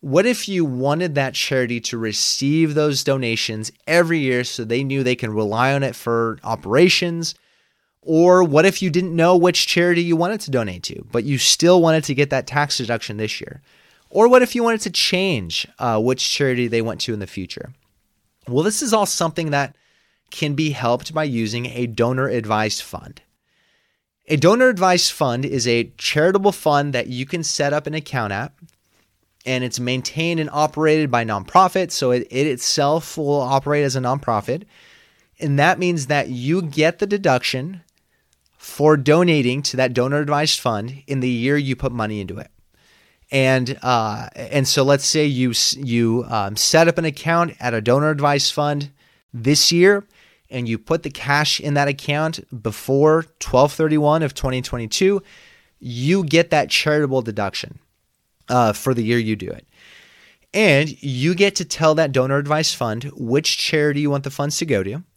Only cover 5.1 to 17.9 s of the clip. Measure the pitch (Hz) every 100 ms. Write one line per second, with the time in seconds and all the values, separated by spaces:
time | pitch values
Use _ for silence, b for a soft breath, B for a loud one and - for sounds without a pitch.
5.1 | 127 117 107 107 110 127 139 139 113 -
6.1 | 117 117 107 - 113 95 120 180 - 180
7.1 | 170 165 - _ _ _ _ _ _ -
8.1 | 160 175 180 180 147 180 185 185 160 180
9.1 | 165 165 185 175 170 - - 175 170 170
10.1 | 165 175 220 - 127 110 90 - - -
11.1 | 120 117 135 - - 165 180 165 160 151
12.1 | 135 143 135 - 139 147 - 113 117 -
13.1 | 104 107 - - 135 b b b b b
14.1 | - 226 254 247 240 233 220 214 170 -
15.1 | 180 190 143 87 80 - _ 123 110 117
16.1 | 127 - - 139 123 120 113 113 101 -
17.1 | 107 98 - 92 - - - _